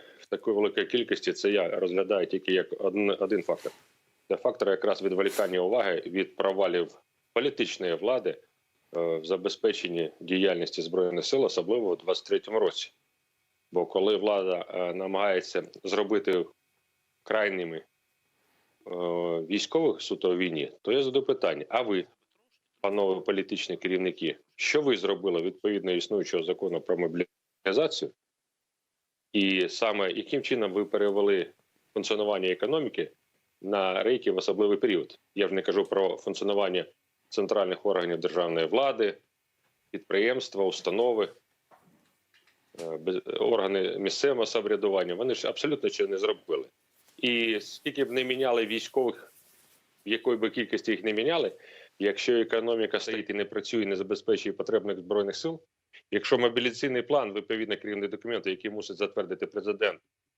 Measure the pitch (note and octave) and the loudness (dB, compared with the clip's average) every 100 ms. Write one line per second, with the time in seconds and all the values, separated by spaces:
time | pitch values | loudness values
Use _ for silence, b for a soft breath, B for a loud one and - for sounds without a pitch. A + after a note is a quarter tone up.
0 | B B - G2+ - G#2 G#2 G#2 F#2 B2 | B B -8 -4 0 2 2 0 0 0
1 | A2+ F#2+ - - G2+ G2+ E2+ - F#2 F#2 | 0 -2 -2 0 2 2 2 0 2 2
2 | F#2+ G2+ F2 F#2+ - F#2 - - F#2+ G2 | 2 2 2 -2 2 2 0 -2 0 2
3 | G2+ F#2 F#2+ G2+ F2 D#2 - - _ _ | 2 2 2 0 0 -2 -6 -12 _ _
4 | _ _ - F#2+ B2+ - G2 F#2+ G#2 F#2+ | _ _ -4 0 0 2 2 2 2 0
5 | F#2+ F#2 G2 G#2+ F#2+ F#2 F2+ A#2+ G2+ E2+ | 2 2 2 2 0 2 2 2 2 0
6 | - F#2 - - G2 F#2+ F#2 F2 D#2+ - | -2 -2 -2 0 0 2 2 2 0 -6
7 | _ _ _ A#2 C3 - G#2+ - F2+ E2 | _ _ _ 0 0 0 -2 -2 -2 0
8 | G#2 B2+ F2 - _ _ _ _ _ E2+ | 0 0 0 -6 _ _ _ _ _ -2
9 | E2+ E2 E2 F#2 G2 - A2 G2 F2+ E2+ | 0 -2 0 -2 -2 0 0 0 -2 -2
10 | D#2 - E2+ F#2 F#2+ F2 E2+ - E2 F#2 | -4 -6 -2 2 2 2 -2 -6 -2 0
11 | F2+ F2 - C3+ G#2+ - F2+ A#2+ G2+ E2+ | 2 0 0 2 2 0 0 0 0 -2
12 | F2 F2+ - G2 - A2 F#2 - - _ | -2 -2 0 -2 0 2 2 0 -8 _
13 | _ _ _ _ _ _ _ F2+ E2+ F#2+ | _ _ _ _ _ _ _ -2 0 2
14 | G2+ G2+ G#2 G2+ F#2 F2 - F#2+ F2+ F2+ | 2 2 2 2 0 -2 -4 -4 -4 -4
15 | F#2+ F#2+ G2+ F#2 - F2+ - - F#2 G2 | -2 0 2 2 -2 -4 -6 -10 -2 0
16 | G2+ G#2+ F#2+ F2+ E2 - _ _ _ _ | 2 2 2 0 -2 -10 _ _ _ _
17 | _ _ - G#2+ G#2 F#2+ E2 D#2+ - _ | _ _ -2 0 0 -2 -6 -8 -12 _
18 | _ _ _ _ _ _ _ _ - F2 | _ _ _ _ _ _ _ _ -10 -4
19 | F2 E2+ F2 E2 D#2+ G2+ - D#3+ D#3+ - | -2 0 0 -2 -2 -2 0 2 2 0
20 | - G2 F2+ F2+ F#2 D#2+ C#2 - G2+ C3 | -4 0 2 2 0 -2 -6 -6 -2 0
21 | C3 C3+ C3+ - F2+ - - A#2 A#2 F#2+ | 2 2 2 2 0 0 -2 0 2 0
22 | - _ _ _ _ _ _ _ G2+ G2+ | -2 _ _ _ _ _ _ _ 0 2
23 | F#2+ F#2 G#2 G2 F#2+ G2 - E2+ F#2 F#2 | 2 2 0 0 -2 -4 -4 -4 0 0
24 | F#2 - D#2+ - _ - - D3+ C#3+ G2+ | 0 -2 -4 -4 _ -6 0 2 2 2
25 | F#2+ G2 F#2+ E2+ E2+ - G#2 G2+ F#2 F2+ | 0 0 0 0 0 -2 -2 0 0 0
26 | - G#2 E2+ F2 E2 F2+ F#2+ E2 - F2 | 0 -2 0 -2 -2 -2 -2 -2 -2 0
27 | E2 F2 - _ _ _ G2 G#2+ D#3+ - | 0 -2 -4 _ _ _ 0 2 2 -2
28 | - - _ _ _ _ _ _ _ _ | -8 -10 _ _ _ _ _ _ _ _
29 | _ _ _ G#2 G2 F#2+ F2 - A2+ G#2 | _ _ _ 0 2 2 0 0 0 2
30 | F#2+ F#2+ - - - B2 G2+ G2 G2 G#2 | 0 -2 -4 -4 0 0 0 0 0 2
31 | G#2 G2 G2+ F#2+ - - _ _ _ G#2+ | 2 4 4 2 0 -10 _ _ _ -6
32 | G2+ G#2+ G#2 G2 F#2 F2+ A2 D#3 C3 - | -2 0 0 0 0 0 0 -2 -2 -4
33 | - - _ _ _ _ F#2+ G2+ F#2+ F#2+ | -8 -10 _ _ _ _ -4 0 0 0
34 | G#2+ B2+ - F#2 G2+ F#2+ G#2 G2+ A#2+ F2 | 2 2 0 0 0 2 2 4 2 0
35 | C#2+ - _ G2 F#2+ F#2+ F#2+ F#2+ F#2+ G2 | -2 -12 _ -2 0 0 0 0 0 2
36 | F#2 - G#2 F#2 G2+ G2+ G2 F2+ D#2+ _ | 0 -2 -6 -4 0 0 2 0 -4 _
37 | _ _ _ - F#2+ G#2 F#2 F2+ G2+ F#2 | _ _ _ -2 0 2 0 0 0 0
38 | E2+ E2 F2+ E2+ F2 E2 D#2+ A2+ C#3 A#2 | 0 -2 -2 0 0 0 2 2 2 2
39 | G#2 - _ _ _ _ _ _ _ F#2+ | -2 -2 _ _ _ _ _ _ _ -12
40 | - G2 A2+ B2+ - G2 F#2+ F2+ F2+ G2+ | -2 2 2 0 -2 0 0 0 -2 0
41 | B2 A2 G2 - _ _ _ - _ _ | 2 2 -2 -6 _ _ _ -20 _ _
42 | _ _ _ _ _ _ _ E2+ E2 D#2 | _ _ _ _ _ _ _ -12 -8 -6
43 | E2+ F#2 - - A#2 A2+ F#2+ G2 F#2 G2 | -4 -4 -4 -2 2 2 2 0 0 -2
44 | G2 - C#3+ B2 A2 A#2 G#2 G2+ G2+ G2 | -4 0 2 2 0 -2 0 0 2 0
45 | F2 F2 B2+ A#2 - - D3 C#3+ G#2 - | 0 -2 -2 -2 -4 -2 -2 -2 -2 0
46 | G2 F#2+ G#2+ G2 - D2 C2 _ _ _ | -2 0 0 -2 -4 -4 -6 _ _ _
47 | _ - B2 A#2 A2+ G#2 - - D3 C#3 | _ -4 0 0 0 -2 -6 -10 -6 -2
48 | B2 B2+ B2+ B2+ C3 A#2 G#2+ A#2 - C3+ | -2 0 -2 0 2 2 0 -2 -2 0
49 | B2+ - - - _ _ _ _ _ _ | 0 -2 -12 -20 _ _ _ _ _ _
50 | G2+ A2+ C3 A#2 A2 B2 G#2+ G#2+ - F#2 | -6 -2 0 0 0 -2 -4 -2 -2 -2
51 | A2 G#2+ C3+ E3 G#2 - B B B - | -2 0 0 0 -2 -6 B B B -2
52 | G2+ G2 - A#2+ A2+ A2+ A#2 A2+ G#2 G#2 | -2 0 2 2 2 0 0 0 0 -2
53 | A2+ G#2+ G#2 G2+ G2+ G#2 - A#2 G2 F#2+ | -4 -6 -4 -4 -4 -6 -2 0 0 -2
54 | G2 G2 - G2+ G2 F#2+ F#2+ G#2+ G2+ F#2 | -2 -2 0 0 0 -4 0 0 0 -6
55 | F2+ G#2 G2 F#2+ D#3+ D#3+ _ _ _ B | -2 0 0 -2 -6 -8 _ _ _ B
56 | _ G#2 - B2+ A#2+ A#2+ B2 A2 C#3+ B2 | _ -4 2 4 4 2 -2 -2 -2 -2
57 | A#2+ C#3+ A2 G2+ - A2 G#2+ G2 G#2+ G2+ | 0 0 0 -4 -4 -4 -4 -6 -6 -6
58 | G2+ - A#2 A2 F#2+ F#2 G#2 G#2 G2 F2+ | -6 -6 -6 -4 -4 -4 -6 -8 -8 -4
59 | G2+ - F2+ F#2+ - G#2 G2 G2+ G#2 E2 | -4 -2 -4 -6 -6 -4 -4 0 0 -2
60 | _ _ _ | _ _ _